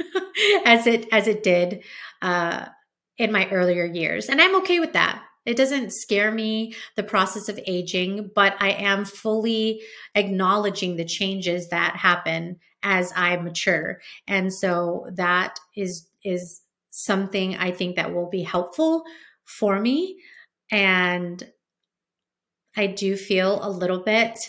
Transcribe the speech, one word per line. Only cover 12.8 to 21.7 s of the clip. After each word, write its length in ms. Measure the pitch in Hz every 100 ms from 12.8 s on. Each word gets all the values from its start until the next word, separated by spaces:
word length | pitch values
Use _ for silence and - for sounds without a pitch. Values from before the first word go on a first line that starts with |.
as 280 | 202 190 180 180
I 220 | 175 175
mature. 640 | 170 170 - 165 170 185 - - -
And 260 | 196 185
so 540 | 190 190 175 175 175 - 180
that 440 | 175 180 185 - - -
is, 320 | 185 170 - _
is 380 | 202 180 175 - _ _ _
something 640 | - - 190 190 196 185 -
I 160 | 180
think 240 | 180 180 175
that 180 | -
will 160 | 175 175
be 140 | 190
helpful 600 | 165 175 175 - 320 320 320 - - _
for 360 | - - 208 196
me. 400 | 226 277 381 - - - - _ _
And 720 | 214 196 185 180 180 175 175 - _ _